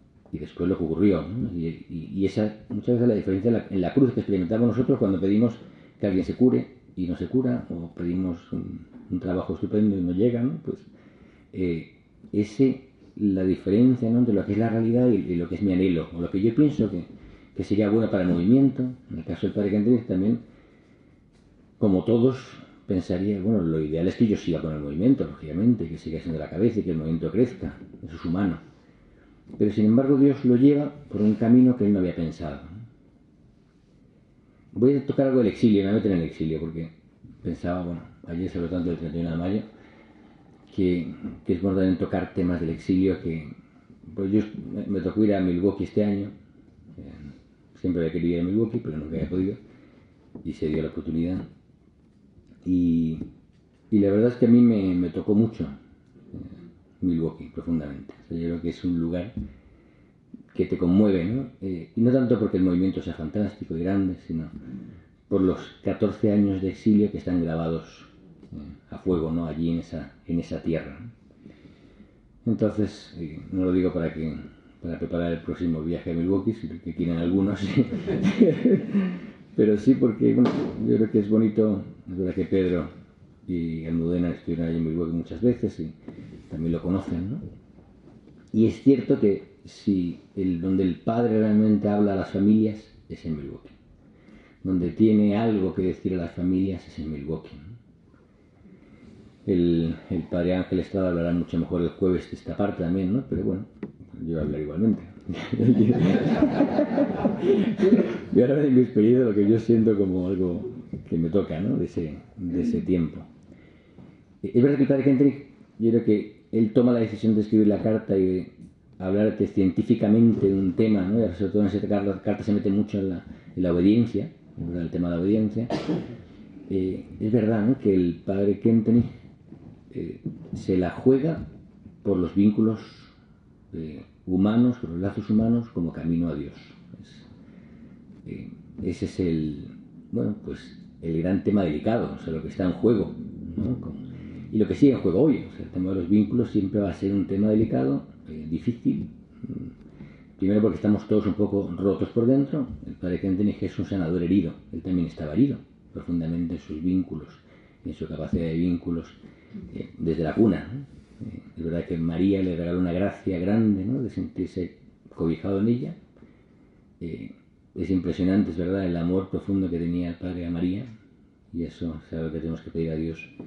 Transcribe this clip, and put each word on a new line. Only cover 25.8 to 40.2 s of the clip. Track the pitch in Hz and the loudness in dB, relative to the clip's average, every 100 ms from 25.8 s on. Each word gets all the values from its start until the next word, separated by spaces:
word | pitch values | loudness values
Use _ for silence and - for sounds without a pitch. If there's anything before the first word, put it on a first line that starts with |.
| 82 | -2
que | 80 | -8
siga | 80 80 | -8 -8
siendo | 82 78 | -6 -6
la | 71 | -6
cabeza | 82 113 107 | 0 0 2
y | |
que | 90 | -2
el | 80 | -2
movimiento | 78 82 80 | -2 -4 -2
crezca, | 98 123 - - - - - - | 0 0 -2 -10 -12 -18 -18 -16
eso | - | -10
es | 85 | -4
humano. | 90 98 80 - - _ _ _ _ - _ - - | -2 -2 -4 -10 -20 _ _ _ _ -20 _ -14 -2
Pero | 104 | 0
sin | 107 107 | 2 4
embargo | 117 135 139 | 4 4 4
Dios | 143 127 | 4 4
lo | 123 123 | 2 6
lleva | 139 143 143 - - | 6 4 0 -8 -8
por | 98 | 0
un | 107 104 | 2 4
camino | 113 123 127 123 | 6 8 8 6
que | 104 | 4
él | |
no | 101 | 4
había | 90 85 | 0 -2
pensado. | 80 78 78 69 80 101 117 - _ _ _ _ _ _ _ _ _ _ _ _ _ _ _ _ _ | -6 -6 -10 -10 -14 -18 -18 -20 _ _ _ _ _ _ _ _ _ _ _ _ _ _ _ _ _
Voy | - 127 143 | 2 4 4
a | - | 0
tocar | - 135 | 0 2
algo | 127 | 4
del | 107 | 2
exilio, | - 117 101 | 4 4 4
me | 95 | 4
voy | |
a | 107 | 2
meter | 104 | 2
en | 92 | 0
el | 80 | -2
exilio, | - 80 78 | -4 -4 -4
porque | 82 82 82 - _ _ - - | -6 -8 -10 -14 _ _ -20 -12
pensaba, | 90 80 87 90 | -8 -6 -4 -4
bueno, | 87 85 - - - | -6 -10 -12 -20 -10
ayer | 85 92 | -6 -6
se | 92 | -4
habló | 82 | -4
tanto | 90 87 | -4 -4
del | 80 | -4
treinta | 82 82 | -6 -4
y | |
uno | 85 | -4
de | 82 | -4
mayo, | 90 107 - - - - - - | -2 -4 -6 -16 -20 -20 -20 -20